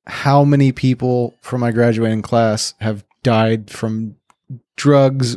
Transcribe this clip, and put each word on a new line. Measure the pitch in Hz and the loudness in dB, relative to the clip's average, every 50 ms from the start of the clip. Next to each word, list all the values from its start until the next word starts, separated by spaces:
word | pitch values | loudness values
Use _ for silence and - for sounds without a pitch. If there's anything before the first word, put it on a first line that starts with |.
| _ | _
how | - - - - 139 139 143 143 | -16 -10 -4 0 2 4 4 4
many | 143 147 139 139 135 127 | 4 4 4 4 2 0
people | - - 131 127 120 127 127 123 123 120 117 - _ | 0 0 0 0 0 0 -2 -2 -2 -2 -4 -8 _
from | - - 127 127 | -14 -8 -6 -4
my | 123 120 | -2 -2
graduating | 113 117 117 117 113 110 113 110 110 110 101 | 0 2 2 2 2 0 0 -2 -2 -2 -4
class | - - 117 117 110 107 110 - - - - | -2 0 2 2 2 0 -2 -4 -8 -10 -8
have | 110 110 107 101 - _ _ _ - | -6 -6 -6 -6 -10 _ _ _ -2
died | 123 117 110 113 113 113 110 104 104 | 0 2 2 2 0 0 -2 -6 -10
from | - - - 113 110 110 113 110 - _ _ _ _ _ _ - 131 120 _ _ _ | -12 -8 -6 -6 -6 -6 -8 -8 -12 _ _ _ _ _ _ -20 -20 -20 _ _ _
drugs | - - 143 143 139 135 135 135 135 127 117 123 | -2 2 2 4 4 4 2 2 0 -2 -2 -4